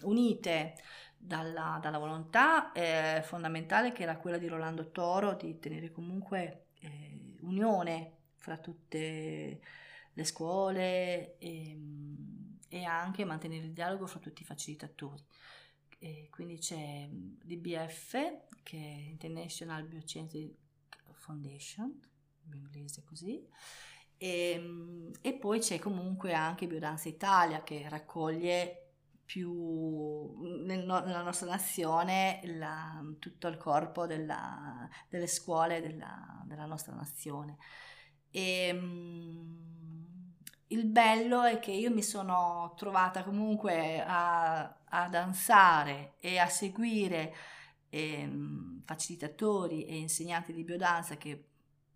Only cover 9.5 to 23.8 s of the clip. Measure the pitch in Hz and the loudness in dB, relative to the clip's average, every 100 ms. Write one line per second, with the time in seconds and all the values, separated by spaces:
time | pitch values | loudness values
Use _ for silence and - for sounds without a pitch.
9.5 | 151 - - - - - - 156 - 165 | -10 -14 -20 -20 -20 -16 -6 -4 -4 -2
10.5 | 190 190 190 185 180 180 175 175 - 175 | 0 2 2 2 2 0 -2 -4 -12 -10
11.5 | 160 156 156 147 147 147 147 143 - - | -10 -10 -10 -12 -10 -10 -10 -12 -14 -14
12.5 | - - 180 175 165 180 190 196 160 165 | -18 -12 -8 -2 -2 -2 -2 -4 -4 -6
13.5 | 160 160 160 170 196 180 - 156 - - | -8 -8 -4 -4 -2 -6 -10 -14 -16 -14
14.5 | 147 - 147 147 - 143 143 - - - | -12 -10 -10 -12 -10 -12 -12 -20 -20 -20
15.5 | - - _ _ - 165 151 151 - 170 | -20 -20 _ _ -16 -14 -14 -16 -14 -12
16.5 | 165 - 160 147 143 143 143 92 - 165 | -8 -8 -8 -8 -10 -12 -12 -14 -16 -12
17.5 | 175 175 165 160 - - 247 311 - - | -8 -4 -4 -6 -8 -6 -4 -2 -6 -16
18.5 | - - 160 151 147 147 160 165 165 170 | -20 -16 -12 -12 -12 -12 -12 -10 -10 -10
19.5 | - 165 156 156 165 156 156 160 160 151 | -10 -8 -8 -8 -12 -10 -10 -8 -10 -12
20.5 | - _ _ - - - - - 151 139 | -14 _ _ -20 -20 -20 -20 -14 -10 -10
21.5 | 139 - - 247 - - _ _ _ 160 | -12 -14 -8 -8 -8 -18 _ _ _ -18
22.5 | 147 139 147 143 147 - 160 175 302 - | -16 -14 -14 -14 -14 -16 -12 -8 -8 -12
23.5 | - - - | -20 -20 -18